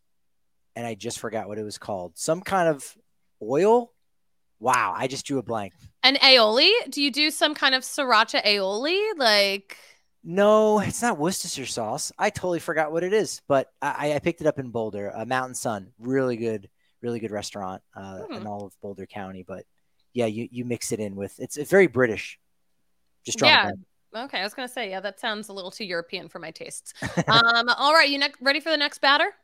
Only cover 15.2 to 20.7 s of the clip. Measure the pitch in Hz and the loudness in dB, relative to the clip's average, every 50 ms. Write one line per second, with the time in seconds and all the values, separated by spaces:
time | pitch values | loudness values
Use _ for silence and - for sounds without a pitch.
15.2 | 110 117 127 127 131 127 123 - - 127 110 101 92 - _ _ 110 123 131 135 | -6 -2 -2 -2 -2 -4 -8 -6 -4 -4 -4 -4 -8 -12 _ _ -6 -2 0 0
16.2 | 131 127 123 110 113 113 110 104 98 98 _ _ _ _ _ _ - 120 117 113 | 0 0 -2 -2 -2 -4 -4 -4 -8 -14 _ _ _ _ _ _ -8 -6 -6 -6
17.2 | 104 107 101 104 101 - - 104 98 92 95 101 - _ _ - 95 98 95 92 | -6 -6 -6 -6 -8 -8 -10 -8 -8 -8 -10 -10 -14 _ _ -16 -16 -14 -14 -14
18.2 | - 381 294 - - 107 104 101 101 95 - _ - 104 98 90 95 - - 104 | -12 -12 -12 -12 -10 -10 -10 -10 -12 -14 -16 _ -14 -14 -12 -12 -14 -14 -12 -12
19.2 | 98 95 95 92 90 - 95 92 - _ _ _ _ _ _ _ _ _ _ 120 | -12 -12 -14 -16 -14 -14 -14 -16 -16 _ _ _ _ _ _ _ _ _ _ -2
20.2 | 117 113 104 113 120 - 123 123 123 120 | -2 -2 -2 -4 -8 -8 -8 -10 -6 -6